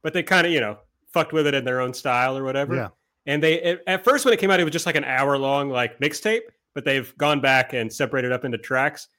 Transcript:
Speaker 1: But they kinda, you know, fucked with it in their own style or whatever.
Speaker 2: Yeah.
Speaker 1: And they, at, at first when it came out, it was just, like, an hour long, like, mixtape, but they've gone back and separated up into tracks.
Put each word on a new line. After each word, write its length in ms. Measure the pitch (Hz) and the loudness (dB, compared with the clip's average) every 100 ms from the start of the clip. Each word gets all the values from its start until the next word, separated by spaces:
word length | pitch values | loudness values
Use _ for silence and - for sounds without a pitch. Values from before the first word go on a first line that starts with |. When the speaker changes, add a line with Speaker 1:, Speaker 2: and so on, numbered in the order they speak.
Speaker 1:
But 100 | 160 | -4
they 100 | 175 | -6
kinda, 280 | 165 185 170 | 2 2 4
you 100 | 156 | 2
know, 180 | 107 104 _ _ _ | 0 -6 _ _ _
fucked 200 | 170 156 | -2 0
with 140 | 156 147 | 0 0
it 80 | |
in 100 | 139 | 0
their 160 | 127 127 | -2 -2
own 140 | 127 | -4
style 420 | 123 139 123 127 135 | -4 -2 0 0 -2
or 80 | |
whatever. 300 | 135 135 139 | -4 -4 -2
Speaker 2:
Yeah. 140 | 131 104 _ _ _ 147 | -4 -6 _ _ _ -4
Speaker 1:
And 160 | 147 | 0
they, 180 | 156 165 | 2 2
at, 180 | 170 180 185 | 0 -4 -2
at 180 | 190 | 0
first 200 | 233 285 | 2 4
when 100 | 269 | 4
it 40 | 226 | 2
came 120 | 190 | 4
out, 100 | 185 | 2
it 40 | |
was 80 | 160 | 2
just, 140 | 160 175 | -2 -2
like, 80 | 156 | -2
an 80 | |
hour 340 | 135 131 139 139 | -2 0 2 0
long, 320 | 135 139 139 | 0 0 0
like, 280 | 127 120 - | -2 -2 -2
mixtape, 440 | 160 156 214 226 226 _ _ | -4 -2 -2 -2 -4 _ _
but 100 | - | -8
they've 320 | 143 135 120 _ | -2 -2 -4 _
gone 220 | 147 143 | 0 2
back 320 | 135 131 127 | 4 4 2
and 200 | 127 113 | -2 -6
separated 380 | - 135 135 123 | -4 -2 -2 -2
up 140 | 123 | -2
into 140 | 135 117 | -4 -8
tracks. 500 | - 131 143 147 - | -2 0 0 -4 -20